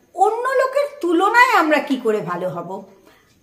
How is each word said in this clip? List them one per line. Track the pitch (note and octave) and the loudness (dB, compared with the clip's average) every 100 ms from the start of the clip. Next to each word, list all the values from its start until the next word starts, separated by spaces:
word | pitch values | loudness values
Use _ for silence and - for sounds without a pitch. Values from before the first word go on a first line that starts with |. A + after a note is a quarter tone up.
| _ | _
অন্য | - G4+ A4+ B4+ | 0 0 0 -2
লোকের | C5 C5 C#5 - - | 0 0 0 -4 -4
তুলনায় | E4+ E4+ G4 A#4 B4+ G#4+ | -2 2 2 4 4 4
আমরা | D#4 D4 | 2 0
কি | C#4 B3+ | 0 -4
করে | A3+ G#3+ | -2 -2
ভালো | E3+ F3+ F3+ | -4 -6 -6
হব? | E3+ F3 G3 - - _ _ _ _ | -6 -10 -12 -14 -20 _ _ _ _